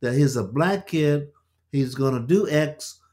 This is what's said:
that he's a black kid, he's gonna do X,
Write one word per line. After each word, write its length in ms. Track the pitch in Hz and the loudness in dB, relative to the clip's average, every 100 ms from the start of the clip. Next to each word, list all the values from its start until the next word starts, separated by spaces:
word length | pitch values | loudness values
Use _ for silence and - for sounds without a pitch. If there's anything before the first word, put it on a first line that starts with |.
that 100 | 123 | -2
he's 240 | 135 139 120 | 2 2 2
a 80 | |
black 420 | 101 131 175 196 - | -4 -2 0 -2 -2
kid, 420 | 165 151 147 147 _ _ _ _ | 0 2 0 -2 _ _ _ _
he's 240 | 139 127 | -2 -2
gonna 260 | 127 135 123 | 0 0 0
do 260 | 120 190 196 | 2 2 2
X, 500 | 151 151 - - - _ | 0 0 -4 -14 -18 _